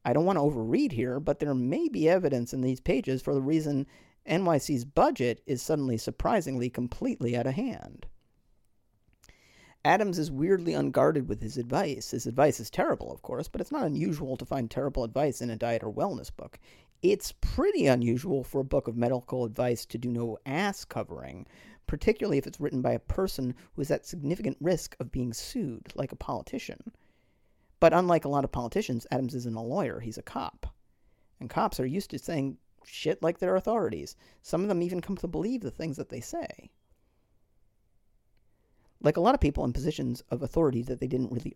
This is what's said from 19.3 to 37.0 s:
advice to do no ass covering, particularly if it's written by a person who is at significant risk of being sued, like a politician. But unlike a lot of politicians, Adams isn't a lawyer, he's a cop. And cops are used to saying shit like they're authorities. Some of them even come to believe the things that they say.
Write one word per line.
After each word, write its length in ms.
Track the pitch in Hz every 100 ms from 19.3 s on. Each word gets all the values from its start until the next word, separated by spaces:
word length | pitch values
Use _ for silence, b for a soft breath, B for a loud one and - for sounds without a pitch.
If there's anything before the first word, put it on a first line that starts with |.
| 127
advice 420 | 117 110 123 120 -
to 120 | 127
do 120 | 123
no 260 | 120 117 107 131
ass 380 | 147 202 190
covering, 600 | - 120 101 78 65 90 - B B B -
particularly 520 | 147 - 220 202 139
if 80 | -
it's 140 | -
written 220 | 143 127
by 100 | 123
a 60 | 117
person 560 | - - 190 - 127 127 B
who 80 | -
is 80 | 139
at 160 | 151 -
significant 520 | 175 143 180 180 -
risk 360 | 160 175 - -
of 120 | 127
being 200 | 131 123
sued, 600 | 113 - - 156 113 -
like 180 | - 135
a 40 | -
politician. 640 | - 127 - - - - - _ _ _ _ _ _ _ _ -
But 140 | 160
unlike 300 | 165 180 165
a 40 | 139
lot 140 | 143
of 80 | 135
politicians, 560 | 143 120 196 214 120 -
Adams 240 | 131 127 131
isn't 180 | 120
a 80 | 113
lawyer, 380 | 117 165 139 -
he's 180 | 117 -
a 40 |
cop. 440 | - - - - - - _ _ _ _ _ -
And 100 | 120
cops 300 | - 214 -
are 80 | 127
used 240 | 170 -
to 80 | -
saying 400 | - 165 135 - _ _
shit 380 | - - - -
like 160 | 160 175
they're 160 | 180
authorities. 640 | 190 214 226 160 85 71 - b b
Some 200 | - 160
of 60 | 202
them 140 | 175
even 180 | 175 180
come 160 | - 185
to 100 | -
believe 320 | 160 196 254
the 100 | 143
things 260 | - 160 131
that 120 | 135
they 120 | -
say. 500 | - 339 - - - _ _ _